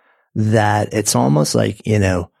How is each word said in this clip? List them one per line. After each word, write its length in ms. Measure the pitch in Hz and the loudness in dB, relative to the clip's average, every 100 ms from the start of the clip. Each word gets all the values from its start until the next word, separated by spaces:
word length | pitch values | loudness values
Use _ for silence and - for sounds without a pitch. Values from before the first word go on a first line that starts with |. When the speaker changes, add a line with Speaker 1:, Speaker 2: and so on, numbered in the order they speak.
| _ _ _ - | _ _ _ -4
Speaker 1:
Mm-hmm. 160 | 107 | 0
Speaker 2:
that 400 | 110 104 104 104 | 2 2 0 -2
it's 220 | 107 104 | -4 -2
almost 400 | 123 127 147 147 | 0 2 2 0
like, 320 | 117 110 101 - | 0 -2 -4 -2
you 120 | 107 | 0
know, 320 | 95 90 87 _ | 0 -2 -6 _